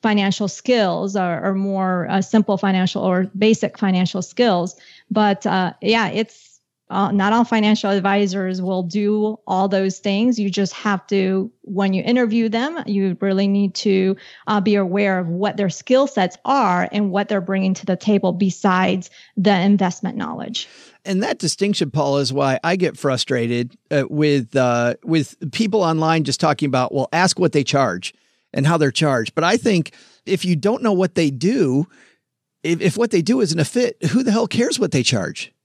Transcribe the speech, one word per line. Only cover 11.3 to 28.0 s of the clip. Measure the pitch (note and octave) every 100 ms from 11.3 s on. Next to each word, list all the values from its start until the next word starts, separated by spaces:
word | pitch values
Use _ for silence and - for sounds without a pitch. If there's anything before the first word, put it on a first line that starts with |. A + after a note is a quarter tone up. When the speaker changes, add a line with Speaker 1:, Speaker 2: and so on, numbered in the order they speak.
| F#3+ G#3 _
Speaker 1:
when | - F#3+ G3
you | F#3+
interview | - A#3+ A#3 A3+ A3
them, | A3+ C4+ E4+ -
you | G3+ G3 F3
really | G3 F#3+ G3
need | G3 G3+
to, | - G#3+ F#3+ F#3+ F#3+ - - -
uh, | G#3
be | F#3+
aware | G3+ F#3+ G3 G3+ F#3
of | E3+
what | F3 G3+ G#3
their | G3
skill | - - B3+ C#4
sets | - F#3 - -
are | C#4 G#3 F3+ -
and | G#3 G#3
what | F#3+ G3+
they're | G3+
bringing | F3+ F#3+ F#3+
to | F#3
the | - F#3
table | - G3+ F#3+
besides | F3+ F#3+ - G3 F#3 F#3 F#3+ - - - -
the | F#3+ F#3+
investment | F#3+ G3+ F#3 - F#3 -
knowledge. | D#2+ D#2+ - A#3 - - - _
Speaker 2:
And | - F#3+
that | A3 -
distinction, | E3 - G3+ G3+ D3+
Paul, | D#3 C#3+ C#3
is | C3+
why | C3+ C#3 C3
I | - F#3+
get | F3 -
frustrated, | C#3+ B2+ - B2+ A#2 A#2+ A#2+ _ _
uh, | D3+ C3
with, | D3 D3+ C#3+ A#2 C3+
uh, | B2+ A#2+ A#2+ -
with | - D#3+ C#3 - D3
people | - A3 G#3+
online | E3+ D#3+ D#3+ E3
just | C#3+ C3
talking | D#3+ D3 D3
about, | C3 B2+
"Well, | C3+ B2+
ask | D#3+ F#3 -
what | F3
they | D3
charge | C3 D3 B2+ F2+